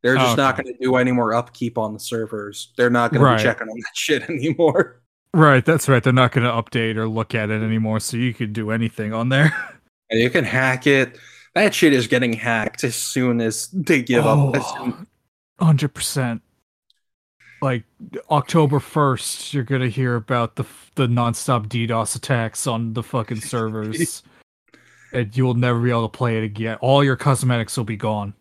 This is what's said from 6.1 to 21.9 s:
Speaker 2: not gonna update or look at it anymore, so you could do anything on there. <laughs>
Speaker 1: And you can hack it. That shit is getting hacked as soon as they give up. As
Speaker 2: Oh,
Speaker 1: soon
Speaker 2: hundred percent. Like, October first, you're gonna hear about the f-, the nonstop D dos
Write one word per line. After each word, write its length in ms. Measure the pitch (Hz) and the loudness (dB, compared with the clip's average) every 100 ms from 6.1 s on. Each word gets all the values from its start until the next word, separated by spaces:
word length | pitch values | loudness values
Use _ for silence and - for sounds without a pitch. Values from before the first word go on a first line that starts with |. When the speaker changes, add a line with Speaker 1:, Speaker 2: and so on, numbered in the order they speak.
Speaker 2:
not 200 | 127 123 | 4 4
gonna 180 | - 120 | 2 0
update 460 | 117 113 120 113 110 | -2 -4 -4 -2 -2
or 100 | 110 | -4
look 300 | 110 113 117 | -4 -4 -4
at 140 | 107 | -2
it 120 | 107 | -2
anymore, 380 | 110 110 110 110 | -2 -2 -2 -2
so 160 | - 117 | -4 -4
you 180 | 123 | -4
could 180 | 110 110 | -4 -6
do 200 | 107 107 | -6 -4
anything 400 | 113 113 - 107 | -2 -2 -4 -6
on 160 | 110 120 | -4 0
there. 260 | 135 151 | 2 2
<laughs> 260 | - - - _ _ _ | 0 -12 -18 _ _ _
Speaker 1:
And 80 | 113 | 0
you 80 | 123 | 2
can 140 | 170 | 2
hack 440 | 117 127 131 127 143 | 0 0 0 0 2
it. 300 | 139 123 - - - _ | 2 2 -6 -20 -20 _
That 180 | 180 208 | 0 2
shit 200 | - 160 | 4 4
is 160 | 135 113 | 4 2
getting 240 | 123 123 | 0 0
hacked 500 | 113 120 113 107 - | -2 -2 -2 -2 -4
as 140 | 127 117 | -6 -4
soon 440 | - 135 127 117 | -6 -2 0 0
as 280 | 113 107 - | -2 -4 -6
they 300 | 190 151 151 | -6 2 0
give 240 | 117 120 113 | 4 2 4
up. 300 | 113 139 139 | 4 4 0
As 60 | - | -4
Speaker 2:
Oh, 80 | - | -8
Speaker 1:
soon 220 | 123 - - _ _ _ _ _ | -8 -8 -16 _ _ _ _ _
Speaker 2:
hundred 340 | 165 143 143 | 4 4 0
percent. 480 | - - 143 123 113 _ _ _ _ _ _ _ _ _ _ - - | -6 -6 -4 -4 -6 _ _ _ _ _ _ _ _ _ _ -20 -6
Like, 220 | 139 123 - _ - - - | -4 -4 -8 _ -14 -14 -2
October 480 | 147 - 170 147 139 | -2 2 2 4 2
first, 760 | - 156 143 123 - - - | -2 0 0 0 -6 -10 -6
you're 100 | 143 | -6
gonna 240 | 113 135 127 | -2 -2 -2
hear 260 | 107 127 | -2 -2
about 400 | 120 107 123 117 - | -2 -2 -2 -2 -4
the 60 | |
f-, 300 | - - _ | -10 -10 _
the 120 | - 123 | -2 0
nonstop 600 | 120 117 117 - 123 107 | 2 0 -2 -2 -2 -2
D 160 | 120 | -4
dos 280 | 113 | -2